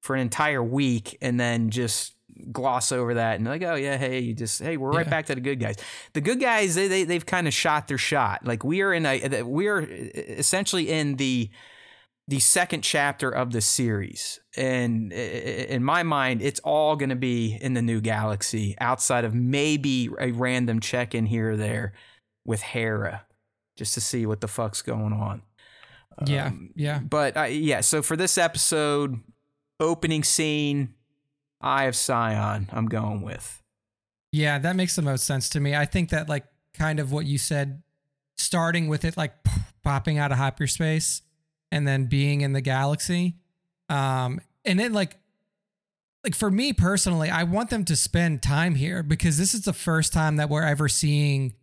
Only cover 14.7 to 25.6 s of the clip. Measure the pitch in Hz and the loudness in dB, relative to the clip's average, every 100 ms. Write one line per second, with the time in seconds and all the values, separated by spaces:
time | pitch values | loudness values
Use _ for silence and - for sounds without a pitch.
14.7 | 127 120 113 110 - 110 98 - - - | 0 0 0 -2 -4 -6 -4 -6 -6 -4
15.7 | 131 131 165 170 147 131 120 135 - - | -2 2 2 2 0 0 0 -2 -2 0
16.7 | 151 151 156 139 127 127 120 113 110 135 | 2 4 2 0 -2 0 0 0 -2 -2
17.7 | 127 117 113 110 110 107 104 - 113 104 | 0 0 0 0 0 0 -2 -2 -2 -2
18.7 | - 120 127 - 127 117 117 123 139 147 | -2 -2 0 2 2 2 0 2 2 2
19.7 | 151 143 131 117 117 127 117 127 127 123 | 2 2 0 0 -2 -4 0 0 0 0
20.7 | 113 110 123 120 120 110 113 110 107 107 | 0 0 -2 -2 -2 0 0 0 0 -2
21.7 | 110 104 - - _ _ _ - 107 - | -2 -4 -10 -20 _ _ _ -4 -4 -2
22.7 | 123 113 107 104 101 - _ _ _ _ | -4 -2 -2 -4 -8 -14 _ _ _ _
23.7 | - 110 - 113 127 110 107 107 - 113 | -8 -4 -2 -2 0 0 -2 -4 -4 -4
24.7 | 104 - 113 107 107 104 101 - _ | -4 -4 -2 0 0 -2 -6 -12 _